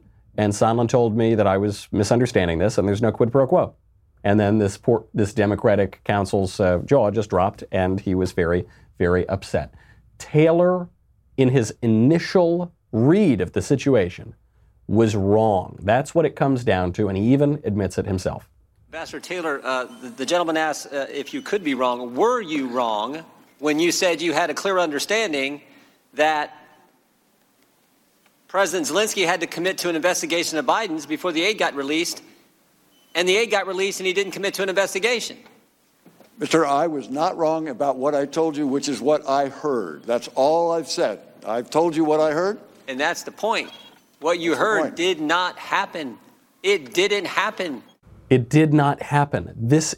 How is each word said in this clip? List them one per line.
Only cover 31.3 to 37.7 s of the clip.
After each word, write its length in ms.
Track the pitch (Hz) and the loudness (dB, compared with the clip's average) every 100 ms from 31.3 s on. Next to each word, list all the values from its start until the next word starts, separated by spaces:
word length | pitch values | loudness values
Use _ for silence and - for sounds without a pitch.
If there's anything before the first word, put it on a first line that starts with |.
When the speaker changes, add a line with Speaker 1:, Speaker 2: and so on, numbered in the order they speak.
Speaker 2:
the 100 | 160 | -2
aid 160 | 190 202 | -2 0
got 180 | 165 135 | -2 -2
released, 460 | 139 160 170 - - _ _ _ _ _ _ _ _ 165 | -4 -4 -4 -8 -16 _ _ _ _ _ _ _ _ -2
and 120 | 180 | 0
the 80 | 196 | 2
aid 120 | 233 | 0
got 160 | 202 190 | -2 -2
released 340 | 185 196 - | -4 -4 -4
and 60 | 185 | -4
he 80 | |
didn't 200 | 180 196 | -2 -4
commit 200 | 175 196 - | -6 -6 -4
to 80 | |
an 60 | 190 | -2
investigation? 680 | 180 190 196 220 233 - - - _ _ _ _ _ - _ - - | 0 -2 -2 -2 -2 -6 -14 -20 _ _ _ _ _ -20 _ -20 -10
Speaker 3:
Mister, 280 | 147 160 143 | 0 2 2
I 220 | 139 165 | 2 0
was 220 | 147 107 | -4 -6
not 280 | 139 175 165 | -4 -4 0
wrong 320 | 156 160 | 0 0
about 280 | 156 | -4